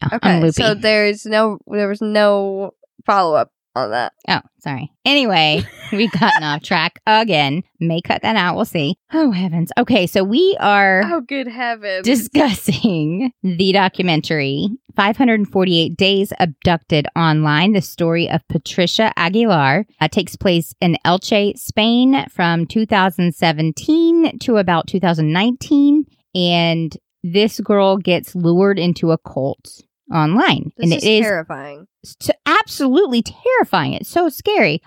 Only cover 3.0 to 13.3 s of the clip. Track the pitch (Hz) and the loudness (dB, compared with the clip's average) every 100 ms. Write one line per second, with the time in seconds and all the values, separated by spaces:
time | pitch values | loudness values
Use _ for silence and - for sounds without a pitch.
3 | - 202 175 151 117 _ _ 120 113 117 | 0 2 2 2 0 _ _ -6 -4 -4
4 | 117 - - 175 - _ 160 131 147 _ | -6 -8 -4 -4 -6 _ -12 -10 -12 _
5 | 254 285 247 175 156 156 - - - 202 | 0 0 2 2 2 0 -4 -12 -6 -2
6 | 220 165 - - 156 147 - 180 165 - | -2 2 2 2 -2 -6 -2 -2 -2 -4
7 | - 214 226 160 143 151 - - 165 165 | 0 0 2 0 0 -4 -8 -6 -4 -2
8 | - - 214 220 180 165 226 170 143 180 | -4 -4 0 0 0 0 -4 -2 -4 -4
9 | _ 311 294 185 185 165 165 - 247 233 | _ 0 0 0 -2 -2 -2 -2 0 2
10 | 175 208 190 247 370 - 202 202 196 185 | 2 0 0 2 2 2 2 4 4 2
11 | 208 339 240 277 247 226 240 226 202 185 | 2 -2 -4 -8 -8 -8 -8 -6 -6 -4
12 | 196 262 226 294 285 185 - 139 226 165 | 0 0 0 0 0 0 -2 0 0 0
13 | 151 180 254 | -2 -2 -6